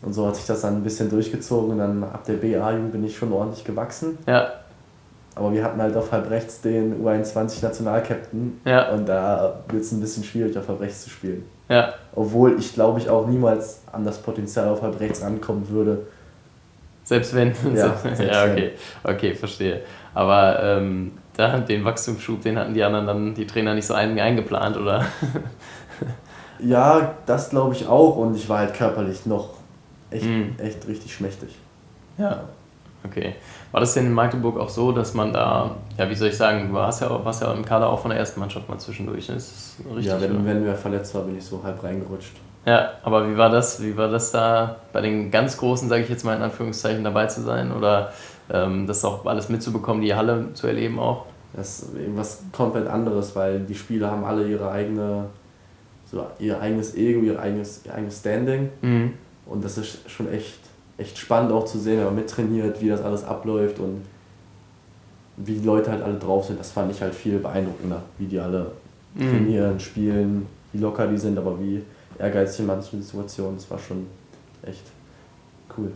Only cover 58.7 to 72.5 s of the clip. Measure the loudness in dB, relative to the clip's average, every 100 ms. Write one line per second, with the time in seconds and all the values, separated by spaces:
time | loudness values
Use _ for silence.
58.7 | -2 2 2 2 -4 -20 -20 -10 -6 -6
59.7 | -6 -8 -12 -18 -8 -6 -6 -8 -16 -20
60.7 | -20 -20 -14 -12 -12 2 4 4 2 0
61.7 | -4 0 2 2 0 -4 -2 0 0 0
62.7 | 0 0 0 -2 -4 -4 -6 -2 0 0
63.7 | 0 -6 -6 -12 -20 -20 -20 -20 -20 -20
64.7 | -20 -20 -20 -20 -20 -20 -14 -6 0 4
65.7 | 4 2 -2 -2 -4 0 0 0 -8 -6
66.7 | -2 -2 -2 -6 -4 -2 -2 0 -2 -2
67.7 | -4 -6 -6 -10 -10 -6 -4 -2 -2 -4
68.7 | -10 -20 -20 -18 -4 0 2 4 4 2
69.7 | 0 -4 -2 0 2 2 0 -4 -14 -10
70.7 | -2 -2 0 0 0 0 -2 -2 -4 -4
71.7 | -4 -6 -20 -20 -4 -2 2 0